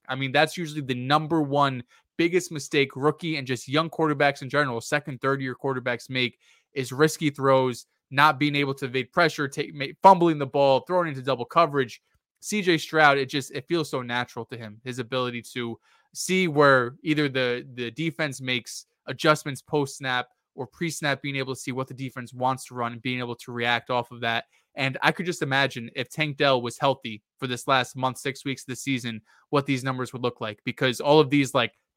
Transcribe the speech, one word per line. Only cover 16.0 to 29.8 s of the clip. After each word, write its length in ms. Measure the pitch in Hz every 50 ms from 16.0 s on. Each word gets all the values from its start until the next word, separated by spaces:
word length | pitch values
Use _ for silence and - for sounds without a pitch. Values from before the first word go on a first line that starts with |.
| _ _ -
see 360 | - - - 185 185 185 170
where 480 | 143 147 147 139 135 131 120 120 139 - -
either 240 | 165 151 147 151 143
the, 360 | 127 131 127 123 120 123 139 139 123
the 180 | 123 120 117 117
defense 480 | - 165 165 - - 160 147 127 -
makes 460 | 131 127 127 123 110 - - - - _ _ _ -
adjustments 560 | - 131 - - 160 151 - - 151 135 - -
post 340 | - - 147 143 139 -
snap 300 | - 139 131 127 123 123 _ _ _ _ _ _
or 100 | - 127
pre 240 | - _ - 175 165
snap, 320 | 147 - 156 143 139 131 -
being 140 | 143 139
able 180 | 139 131 127 131
to 60 | -
see 100 | - 143
what 160 | 123 127 131
the 80 | - 131
defense 400 | 117 135 127 - 131 120 113 127
wants 300 | 123 127 131 131 131 -
to 100 | - 127
run 180 | 123 120 117 120
and 100 | 117 -
being 180 | 127 127 123
able 160 | 123 120 117
to 160 | - - - 120
react 380 | 120 117 120 120 117 - -
off 200 | 127 120 117 -
of 100 | 123 117 120
that. 240 | 117 113 117 - _ _ _ _ _ -
And 220 | - 135 135 131 - -
I 80 | 151
could 160 | 160 - 175
just 160 | 175 175 - 160
imagine 480 | 139 135 135 139 131 - 127 117 120 -
if 120 | 139 120 -
Tank 280 | - - 151 151 139
Dell 260 | - 147 139 135 123 120
was 160 | 120 - -
healthy 440 | 143 139 131 - - 117 110 104 _ _ _
for 120 | - 135 127
this 180 | 123 120 -
last 300 | 147 135 127 123 - -
month, 220 | 131 127 131 123 -
six 260 | - 143 135 - -
weeks 180 | 143 131 - -
of 60 | -
the 80 | 127
season, 440 | - - 139 135 123 117 120 113 107 _ _ _ _ _ -
what 160 | 147 143 139
these 160 | 143 139 123